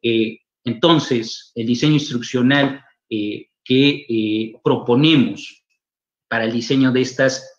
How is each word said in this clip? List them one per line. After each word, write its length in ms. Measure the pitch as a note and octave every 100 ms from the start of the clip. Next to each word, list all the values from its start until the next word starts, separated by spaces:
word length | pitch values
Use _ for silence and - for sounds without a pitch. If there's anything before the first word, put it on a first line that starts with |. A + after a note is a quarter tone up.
Eh, 380 | A#2 A2+ A2+ - _ _
entonces, 880 | A#2+ A2+ E3+ E3 - B2 A2+ - -
el 120 | - A#2
diseño 280 | A#2+ D3+
instruccional, 880 | D3+ C#3+ A#2+ A#2+ B2+ B2 C#3+ C#3 - _ _ _
eh, 380 | A2+ G#2 G#2 - _
que, 420 | - B2+ C#3 C#3+ -
eh, 460 | A2+ G#2+ A2 A2 -
proponemos 1000 | D#3 B2+ - B2 D#3 D#3 A2+ - - - _ _ _ _ _ _ _
para 160 | A#2
el 80 | A2+
diseño 400 | A#2 A#2 C3+ C3
de 100 | B2
estas 500 | B2+ - C3+ C3 -